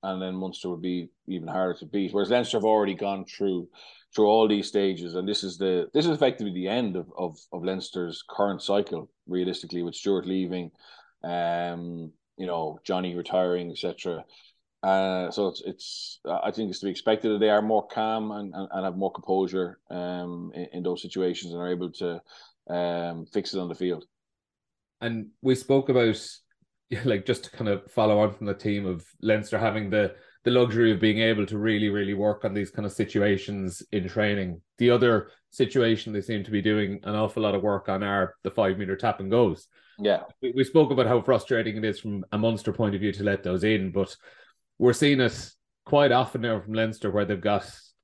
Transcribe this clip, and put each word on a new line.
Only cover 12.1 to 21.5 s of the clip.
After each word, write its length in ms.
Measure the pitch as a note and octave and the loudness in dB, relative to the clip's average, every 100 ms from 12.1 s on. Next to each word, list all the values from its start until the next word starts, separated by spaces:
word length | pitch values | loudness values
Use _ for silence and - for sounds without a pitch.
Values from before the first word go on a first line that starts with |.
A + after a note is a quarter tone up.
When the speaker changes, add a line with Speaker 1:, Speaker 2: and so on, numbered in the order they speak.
| _ _ _ | _ _ _
Speaker 1:
you 80 | F#2 | -6
know, 320 | E2+ D#2+ D#2+ | -4 -4 -8
Johnny 300 | - F#2 F2+ | -4 -2 -2
retiring, 560 | F2 E2+ F#2 F2+ F2+ F2 | -6 -2 0 2 0 -4
et 80 | - | -8
cetera. 460 | F2+ E2 F#2 E2 - _ _ _ _ _ | -8 -6 -8 -8 -10 _ _ _ _ _
Uh, 480 | G2 F#2+ F#2+ F#2 F2 | 0 2 2 -2 -4
so 180 | F#2+ G2 | -2 -2
it's, 140 | - - | -2 -10
it's, 540 | - - - - - - | -12 -14 -14 -14 -14 -6
I 240 | - G#2 | -4 -2
think 180 | G#2 G#2+ | -4 -6
it's 100 | - | -4
to 60 | G2 | -6
be 40 | |
expected 420 | F2+ - A2 A2+ | -4 0 2 2
that 80 | G#2 | 2
they 100 | G#2+ | 4
are 100 | G#2 | 4
more 260 | G#2+ A2 - | 4 0 0
calm 440 | - A2 A2 G#2+ | -4 -2 -2 -4
and, 240 | G#2 G#2 | -8 -10
and, 140 | E2 F#2+ | -10 -8
and 120 | F#2+ | -6
have 120 | F#2+ F2+ | -6 -2
more 160 | F#2+ | -4
composure, 680 | - - F#2+ F#2+ F#2 F2+ F#2 _ | -6 -2 0 0 -2 -4 -8 _
um, 640 | F2+ F2+ F2+ F2 F2 F2 | -8 -6 -6 -8 -10 -12
in, 120 | - F2+ | -10 -10
in 100 | F2+ | -6
those 200 | F2+ F2 | -4 -4
situations 500 | F#2 F#2+ F#2 E2 F2+ | -6 -2 -2 -2 -8